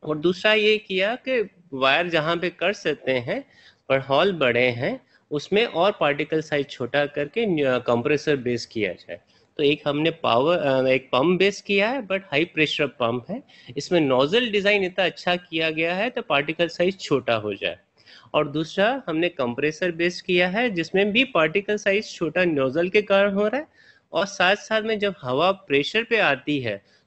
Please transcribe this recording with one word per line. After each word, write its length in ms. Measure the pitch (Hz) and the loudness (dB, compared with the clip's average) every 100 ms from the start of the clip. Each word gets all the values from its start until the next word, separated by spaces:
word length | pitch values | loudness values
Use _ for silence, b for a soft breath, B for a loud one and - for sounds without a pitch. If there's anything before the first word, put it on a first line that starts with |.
और 140 | 151 151 | -4 -2
दूसरा 360 | 165 180 214 | 0 2 2
ये 240 | 214 208 214 | 4 4 2
किया 380 | - 185 196 247 | 0 -2 -2 -2
कि 340 | - 262 202 _ _ | -4 -2 -2 _ _
वायर 340 | 135 131 143 175 | 0 2 2 2
जहाँ 280 | 165 151 170 | 0 0 -2
पे 120 | 175 | -2
कर 240 | 165 170 | -2 -4
सकते 380 | 208 175 143 - | -2 -4 -4 -2
हैं 340 | 131 117 208 277 b b b _ | -2 -2 -8 -8 b b b _
पर 100 | 135 | -2
हॉल 340 | 131 139 185 | 2 2 2
बड़े 340 | 175 135 117 127 | 2 2 4 2
हैं 340 | 117 147 254 b b b | 2 -4 -6 b b b
उसमें 340 | 147 - 196 233 | -8 -2 0 0
और 320 | 160 185 208 | 2 0 2
particle 420 | 151 143 156 160 | 0 0 -2 -4
size 280 | 151 147 139 | -2 -4 -4
छोटा 360 | - 120 143 143 | -6 -4 -2 -2
करके 400 | - 147 - 233 | -2 -6 -2 -2
न्यू-, 360 | 160 135 127 | 0 2 0
compressor 520 | 120 120 120 147 - 135 | 2 0 2 -2 0 -2
base 280 | 123 120 - | -2 -4 -6
किया 280 | 113 98 | -4 -4
जाए। 260 | 85 - 87 _ b b - | -4 -12 -16 _ b b 0
तो 60 | |
एक 180 | 143 147 151 | 2 2 -2
हमने 240 | 143 160 | 0 -2
power, 460 | 160 - 117 143 175 | 0 0 2 2 2
अ, 300 | 143 131 131 | 2 2 2
एक 200 | 131 131 | 0 0
pump 320 | 127 151 180 | 0 2 2
base 220 | 190 202 | 2 0
किया 280 | - 196 208 | -2 0 0
है, 180 | 277 196 | -2 -4
but 140 | 190 190 | -6 -2
हाई 140 | 143 170 | -2 -2
pressure 420 | - 151 - 147 | 0 -2 0 -4
pump 380 | - 117 123 117 | 0 -2 -2 -6
है, 140 | 214 - B B 123 | -12 -12 B B -12
इसमें 240 | - 180 | 0 2
nozzle 480 | 147 127 143 214 247 | 4 4 4 2 0
design 340 | 208 196 208 | 0 2 2
इतना 220 | 185 185 180 | 0 0 -2
अच्छा 300 | 160 - 180 | -2 -4 -4
किया 340 | 180 165 160 | -4 -4 -2
गया 260 | 156 165 180 | 0 -2 -2
है 140 | 233 | -4
तो 120 | 254 | -6
particle 460 | - 143 147 165 170 | -2 0 0 -2 -2
size 320 | - 175 196 | 0 -2 -2
छोटा 360 | - 143 120 113 | -2 -2 0 -2
हो 180 | 107 | -2
जाए। 240 | 101 95 78 _ _ B B B | -6 -6 -8 _ _ B B B
और 140 | - 147 | -2 -2
दूसरा 560 | 143 160 - 202 269 - | -4 -6 0 0 0 -4
हमने 220 | 160 170 | -2 -2
compressor 640 | 170 123 117 147 151 185 | -2 -4 -2 -4 -2 -4
base 300 | 165 170 180 | -2 -4 -4
किया 260 | - 175 180 | -2 0 2
है 200 | 196 247 | 0 -2
जिसमें 420 | 185 165 190 202 | -2 -2 0 2
भी 120 | 208 | 2
particle 540 | 262 175 160 170 202 208 | 2 2 2 0 -2 -4
size 360 | 208 196 214 | 0 -2 -2
छोटा 320 | - 165 165 180 | -6 -4 0 0
nozzle 440 | 147 131 135 180 | 2 0 0 0
के 120 | 214 | 0
कारण 320 | 208 196 202 | 2 2 2
हो 140 | 196 208 | 2 0
रहा 140 | 247 | -2
है, 60 | 320 b b b b | -8 b b b b
और 120 | 156 196 | -4 -4
साथ 300 | - 180 202 | 0 2 2
साथ 260 | - 220 | 0 -4
में 180 | 214 220 | -2 -2
जब 160 | 202 190 | -2 -4
हवा 300 | 131 131 175 | -4 0 2
pressure 520 | 196 - 139 139 220 | 0 0 0 0 -2
पे 140 | 226 226 | 0 2
आती 420 | 175 139 - 147 | 2 0 -2 -4
है 220 | 120 98 b b | -2 -6 b b